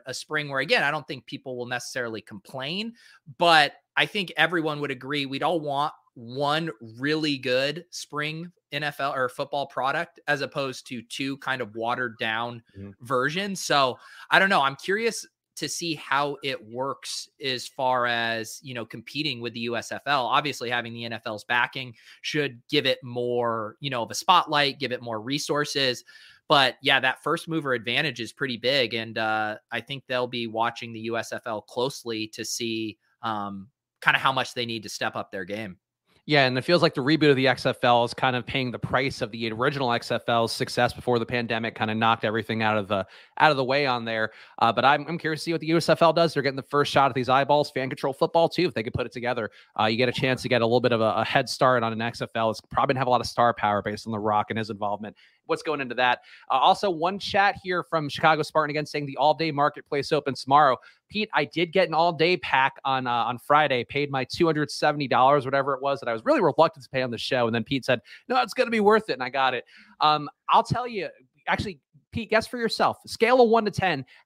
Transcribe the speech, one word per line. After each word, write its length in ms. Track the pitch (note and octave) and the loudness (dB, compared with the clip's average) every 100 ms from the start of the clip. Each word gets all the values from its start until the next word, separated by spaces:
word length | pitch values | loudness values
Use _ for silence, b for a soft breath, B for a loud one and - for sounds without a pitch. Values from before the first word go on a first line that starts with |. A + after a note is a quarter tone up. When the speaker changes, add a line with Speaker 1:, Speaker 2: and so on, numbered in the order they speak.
| - | -10
Speaker 1:
a 80 | |
spring 340 | B2 - D3+ D3 | -12 -6 -4 -2
where, 140 | C3+ | -2
again, 220 | D3 A#3+ | 0 2
I 80 | C#3+ | 2
don't 160 | D3+ C#3+ | -2 -6
think 180 | C#3 - | -12 -12
people 320 | C#3 C3+ B2 | -14 -10 -8
will 80 | A#2+ | -6
necessarily 560 | B2 - C3 A#2 A2 | -6 -6 -6 -6 -8
complain, 720 | - G#2+ - C3 C3+ F#3 A3+ A#3 b b - - | -12 -18 -14 -10 -8 -6 -8 -12 b b -12 0
but 360 | E3+ D#3+ C#3+ - _ - | 6 6 6 0 _ -2
I 80 | D3 | 0
think 260 | - - - | -2 -4 0
everyone 420 | D#3+ F3 D#3 D3 | 2 2 -2 -4
would 120 | C#3+ | -6
agree 340 | C3 C3+ D3 C#3 | -6 -6 -4 -4
we'd 180 | C3+ | -2
all 160 | C#3+ F3 | -2 -2
want 320 | D3 C#3 D3+ - _ | -2 -2 -2 -4 _
one 560 | - A#2 B2+ C#3+ D#3 E3 - A2+ A2+ | -20 -12 -4 0 0 -2 -8 -14 -6
really 400 | C#3 D#3 D#3 C#3 | -2 0 -2 -2
good 460 | B2+ B2+ C#3 D#3 - | 0 0 0 -4 -12
spring 600 | - - D3 D3+ D#3+ F3 _ _ | -16 -12 -8 -8 -8 -14 _ _
N 120 | C#3+ | -6
F 180 | D3 C#3+ | -6 -4
L 120 | C#3+ | -4
or 140 | C#3 B2+ | -2 -4
football 400 | - C#3 C#3+ C#3 | -4 -6 -6 -6
product 540 | - B2+ D3+ E3+ _ - | -4 -2 -2 -6 _ -4
as 100 | C#3+ | -2
opposed 480 | C3+ D3+ C3+ B2+ - | -4 -6 -6 -8 -12
to 140 | B2 | -14
two 340 | A2 - C3+ C3+ | -12 -8 -8 -6
kind 240 | - C3 | -6 -6
of 140 | A2 A2 | -6 -6
watered 420 | A2+ B2+ B2 A2+ | -4 -4 -4 -4
down 460 | A2+ A2 A#2+ A#2+ - G2 | -4 -4 -6 -10 -16 -18
Speaker 2:
Mm-hmm. 140 | G2+ G2 A#2 | -16 -14 -4
Speaker 1:
versions. 540 | C3 C3+ E3+ G3+ F#3 | -2 0 -2 -6 -6
So 400 | - D3 C3 A#2+ B B B | 0 2 2 0 B B B
I 80 | E3 | 4
don't 80 | F#3+ | 6
know. 140 | F#3+ | 4
I'm 160 | C3+ C3+ | 2 -2
curious 500 | - G#3 A3+ G#3 - _ _ - | -4 -2 -2 -4 -10 _ _ -10
to 100 | D3+ | -8
see 280 | - E3+ D3 | -6 -6 -6
how 420 | - C#3 D3 C#3+ | -2 0 0 -4
it 220 | C#3 B2+ G#2+ | -6 -8 -8
works 640 | A#2 C3+ B2+ - - - - | -6 -6 -6 -10 -12 -12 -10
as 240 | C#3 B2+ - | -6 -6 -8
far 380 | - C3 B2+ A#2+ | -4 0 2 2
as, 540 | A#2 A#2 A2+ A2 - | 0 -2 -4 -6 -12
you 100 | C#3+ | -12
know, 120 | B2 A2 | -10 -10
competing 560 | A#2+ A2+ C#3 D#3 A#2+ | -14 -12 -6 -6 -6
with 120 | A#2+ | -8
the 80 | A#2 | -6
U 140 | A#2 A2+ | -6 -6
S 160 | - | -6
F 120 | G#2 C#3 | -8 -2
L. 200 | C#3+ A#2 | 0 2
Obviously, 440 | C3+ D3 B2 A#2+ | 0 0 -4 -4
having 240 | A#2+ A#2 | -4 -4
the 100 | A#2 | -8
N 80 | A#2 | -8
F 120 | A2 A#2 | -8 -8
L's 180 | G#2+ | -8
backing 500 | - A#2+ B2+ C3+ B2+ A2+ B B | -2 0 0 -4 -14 -16 B B
should 400 | - D3+ C#3+ A#2+ - | -6 -4 -4 -6 -4
give 160 | D3 C3 | 0 0
it 180 | B2+ | -2
more, 720 | B2+ A#2+ B2 A#2+ A#2 A2+ G#2+ - | -4 -4 -2 0 0 -2 -6 -8
you 80 | C#3+ | -6
know, 140 | B2+ | -4
of 80 | G#2+ | -4
a 40 | G#2 | -2
spotlight, 640 | - F3+ D3+ D3 C#3+ C3+ | 2 4 4 2 2 0
give 140 | B2+ | -4
it 80 | B2 | -6
more 180 | A#2 A2 | -6 -6
resources. 840 | A2+ D3 - D3 D3 C#3+ C3+ A#2+ - B B B - | -4 -4 -2 -2 -2 0 0 -2 -8 B B B 4
But 300 | D3+ C3 - | 6 4 2
yeah, 200 | C3+ C3+ | 2 4
that 200 | C3 A#2+ | 2 0
first 280 | D3 E3 - | -2 -4 -4
mover 240 | D#3+ C#3+ | -4 -2
advantage 480 | A#2+ G#2+ B2+ D3+ B2 | -4 -2 -2 -2 -4
is 100 | A2 | -8
pretty 240 | - C#3 A#2 | -6 -6 -4
big. 380 | B2 C#3 A#2 | 0 2 0
And, 240 | A#2 A2+ A2+ | -2 -6 -4
uh, 400 | A2 A2 G#2+ G#2+ - | 0 0 -2 -6 -8
I 80 | A#2 | -10
think 240 | - C#3 - | -8 -10 -4
they'll 200 | B2+ B2 | -4 -2
be 200 | B2+ A#2 | -4 -4
watching 460 | A2 A#2 A#2 A#2 | -2 -2 -4 -10
the 80 | A2+ | -10
U 160 | A2+ A2+ | -6 -4
S 160 | G#2+ | -6
F 80 | A2 A#2+ | -8 -8
L 160 | G#2+ | -8
closely 680 | - - C3 - A#2 A2 A2 | -8 -4 -4 -4 -8 -6 -8
to 180 | - A2 | -8 -8
see, 520 | - A#2 A2+ A2 - _ _ | -6 -4 -4 -6 -10 _ _
um, 460 | A#2 G#2+ G2+ G2 F#2+ _ _ - | -6 -6 -6 -10 -16 _ _ -4
kinda 160 | - C#3 | 0 2
how 140 | C#3+ | 2
much 220 | C3 A#2+ | 0 -2
they 120 | - A#2 | -4 -6
need 160 | A2+ | -6
to 60 | G2+ | -8
step 280 | - A2+ A2+ | -6 -6 -6
up 120 | G2 | -8
their 140 | G2 | -8
game. 340 | F#2 G2+ G#2+ F2+ _ _ _ _ - | -8 -8 -10 -14 _ _ _ _ 0
Speaker 2:
Yeah, 200 | D3 C3 | 2 4
and 120 | B2+ | 2
it 40 | |
feels 200 | - F3 | 2 4
like 120 | D#3+ | 2
the 80 | - | 0
reboot 300 | C3 D#3 D3+ | 0 4 6
of 40 | C3 | 6
the 120 | C3 | 4
X 180 | A#2+ C3+ | 2 -2
F 180 | A#2+ | 0
L 220 | B2 A#2+ A#2 | 4 4 2
is 80 | |
kind 220 | - C3 B2 | 0 -2 -2
of 100 | - | -4
paying 260 | C#3 B2+ | -4 -4
the 80 | A#2 | -4
price 420 | - C3 C3+ - | -2 -2 -2 -4
of 80 | A#2+ | -8
the 200 | A#2 A#2 | -6 -6
original 400 | A2 C3 C#3 B2+ | 0 0 0 0
X 180 | A#2 - | -2 -2
F 200 | A#2 - | -4 0
L's 240 | A#2 A#2 | 2 2
success 400 | - C3 - A#2+ | -2 -4 0 0
before 260 | - - A#2+ | 0 0 0
the 60 | A2+ | 0
pandemic 500 | B2 A#2 A2+ A2+ - | -4 -2 -4 -4 -4
kinda 180 | A2 A2 | -2 2
knocked 280 | A2+ A2+ | 2 2
everything 400 | A2+ A2 G2+ A2 | 0 -2 -2 -2
out 140 | A2 G#2+ | 0 0
of 100 | F#2+ | 0
the, 180 | G2+ F#2 B B - | -2 -4 B B 2
out 120 | D#3 | 4
of 60 | C3+ | 4
the 60 | |
way 220 | B2+ C#3 C#3 | 0 0 0
on 200 | B2 A#2 | -2 -2
there. 260 | A2+ A2 B B B | -2 -4 B B B
Uh, 120 | A#2 | 4
but 140 | A#2+ B2+ | 6 6
I'm, 200 | D3 D3 | 4 0
I'm 100 | E3 | -6
curious 240 | D#3 D#3 | -4 -4
to 20 | - | -2
see 60 | |
what 80 | E3 | -2
the 80 | D#3 | 2
U 100 | E3 | 2
S 120 | D#3 | 4
F 120 | D#3 | 6
L 120 | E3 | 6
does. 200 | D#3+ E3+ | 6 4
They're 100 | C#3+ | 2
getting 120 | C3+ C3+ | -2 -2
the 80 | |
first 300 | - C#3+ C#3 | -2 0 4
shot 160 | C#3+ C#3 | 4 4
at 60 | B2+ | 2
these 140 | B2 | 2
eyeballs. 420 | C3 C3+ D3 C#3+ | 4 4 2 2
Fan 180 | C3 C3 | -2 -4
Control 240 | C#3+ C#3 | -4 -4
Football, 340 | C3 D#3+ E3 E3 | 0 2 4 4
too. 200 | - F3+ | 2 -2
If 60 | |
they 100 | A#2+ | -2
could 100 | A2 | -4
put 120 | - A#2+ | -4 -6
it 60 | |
together, 380 | B2 A#2+ A#2+ G#2 b b - | -6 -4 -4 -6 b b 0
uh, 80 | A2 | 2
you 120 | A2+ | 4
get 100 | B2+ | 2
a 60 | |
chance 280 | - C3 B2+ | 2 0 0
to 60 | B2 | 2
get 120 | B2 | 2
a 40 | A2+ | 4
little 140 | B2 | 4
bit 140 | A#2+ | 4
of 80 | A2+ | 2
a, 120 | A2 G2 | 2 2
a 80 | A2+ | 0
head 240 | C#3+ B2 | 0 0
start 340 | - C3 B2 | 2 4 4
on 80 | A2+ | 0
an 100 | A2+ | -2
X 200 | A#2 - | -6 -6
F 80 | B2+ A2+ | -6 -2
L. 160 | A2+ | 0
It's 100 | G#2+ | -2
probably 320 | - - C3+ | -4 0 0
gonna 80 | C3 | 2
have 60 | B2+ | 2
a 40 | |
lot 100 | A#2+ | 2
of 60 | A2+ | 0
star 260 | - A#2+ | 2 2
power 280 | - G#2 G#2 | 4 2 0
based 260 | G2+ G#2 A2 | -2 -6 -6
on 40 | |
The 80 | G#2+ | -2
Rock 280 | G#2+ G#2+ G#2 | 2 2 0
and 80 | A2 | -4
his 120 | A2 | -6
involvement. 480 | G2+ G#2 G2+ G#2 - b b - | -4 -4 -4 -8 -14 b b -6
What's 160 | D#3+ | -4
going 180 | D3+ D3 | -2 -4
into 140 | B2+ A#2+ | -4 0
that? 240 | B2 B2 B B B | 2 0 B B B
Uh, 60 | - | 4
also, 340 | D3+ F#3 G3+ | 4 4 0
one 260 | D#3+ E3+ G3 | 0 -2 -2
chat 380 | - G3+ G3+ - | -2 2 2 0
here 180 | F#3 F3+ | -4 -4
from 260 | - E3 C#3+ | -2 -4 -4
Chicago 360 | - D#3+ D#3 | 2 4 4
Spartan 260 | D3 D#3 D3 | 2 0 0
again 160 | D3+ D3+ | -2 -4
saying 220 | D3+ C#3+ | -6 -6
the 100 | C3+ | 2
all-day 320 | D3 D3 E3 | 2 2 0
marketplace 600 | D3 D3 C#3+ - D3 C#3 | 2 0 0 -4 -4 0
opens 320 | D3+ C#3 B2+ | -2 -2 -6
tomorrow. 340 | - C#3+ D3 B2 b b _ | 4 6 6 4 b b _
Pete, 180 | G#3 G#3+ | -6 -2
I 120 | C#3+ D3 | -2 -2
did 260 | D#3+ E3+ | -2 0
get 160 | F#3 F3 | 0 2
an 80 | D#3 | 2
all-day 420 | E3+ D#3 D#3+ F3+ | 2 2 2 0
pack 380 | - C#3 C3 - C3+ | 0 2 2 0 -4
on, 220 | C3 B2+ | -2 0
uh, 40 | |
on 280 | A#2+ A2+ A#2+ | -2 -2 -2
Friday, 440 | - D3 D3 B2+ | 2 4 4 0
paid 280 | A2+ C#3 C#3+ | -2 -4 -2
my 140 | C#3 B2+ | -4 -4
two 200 | - E3+ | 0 2
hundred 240 | D3+ D3 | 2 -2
seventy 380 | - D#3 D3+ C3+ | 0 0 0 2
dollars, 380 | A#2+ C3 D3 B2+ | 4 6 6 2
whatever 280 | C#3 C3+ | -2 -2
it 80 | C3+ | -2
was, 180 | C#3 C#3 | -2 -4
that 60 | A#2+ | -4
I 60 | |
was 100 | A2+ | -2
really 160 | E3 D4+ | 2 4
reluctant 440 | E3+ C3+ D#3+ - | 4 4 2 2
to 60 | - | -8
pay 100 | C3 | -4
on 80 | B2+ | -4
the 80 | A2+ | -4
show. 300 | - C3 A#2 | -2 0 2
And 80 | A#2 | 0
then 80 | |
Pete 200 | A2 C#3 | -2 -2
said, 160 | - B2 - B B | 0 -2 -2 B B
"No, 120 | B3+ | -2
it's 100 | A#3+ | 0
gonna 160 | - B3 | 0 0
be 100 | A3+ | 2
worth 300 | G3+ G#3+ G#3+ | 4 4 2
it." 40 | |
And 100 | C3 | -6
I 60 | B2+ | -4
got 260 | C3+ C3 A#2+ | 0 0 0
it. 100 | - b b b | -6 b b b
Um, 280 | D3+ D3+ D3 - - | 2 2 -2 -8 2
I'll 120 | F#3 | 4
tell 260 | A3+ A3+ B3 | 4 -2 -4
you, 220 | A3 D3 - _ _ - | -6 -8 -10 _ _ -2
actually, 320 | F#3+ G#3+ D#3+ _ _ _ | -2 -2 -10 _ _ _
Pete, 180 | A#3 A3 | -8 0
guess 160 | G#3+ A3 | 0 0
for 140 | B3 | -4
yourself. 400 | A3+ - D#3+ - - | -4 0 0 -2 -8
Scale 340 | - A3+ C4 | 0 4 6
of 80 | A#3 | 6
one 160 | A3+ G#3 | 4 2
to 60 | |
ten, 340 | - F#3+ C#3+ B2+ b | 0 -2 -2 -6 b